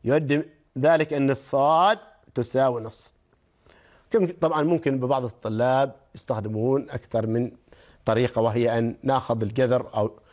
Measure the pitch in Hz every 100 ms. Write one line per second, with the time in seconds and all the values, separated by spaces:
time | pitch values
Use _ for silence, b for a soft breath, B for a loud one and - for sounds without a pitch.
0 | 113 151 143 147 160 _ _ 131 156 160
1 | 156 143 139 127 - 139 143 160 190 214
2 | - _ _ - 117 131 135 120 110 -
3 | - _ _ _ _ _ b b b b
4 | b 226 175 - 160 156 151 170 139 135
5 | 127 135 123 - 110 110 123 131 139 -
6 | _ - - 110 110 107 123 135 - 127
7 | - 113 110 117 123 - _ b b b
8 | - 110 123 - 113 117 117 117 117 -
9 | 135 131 - 117 104 117 123 123 - 113
10 | 107 - b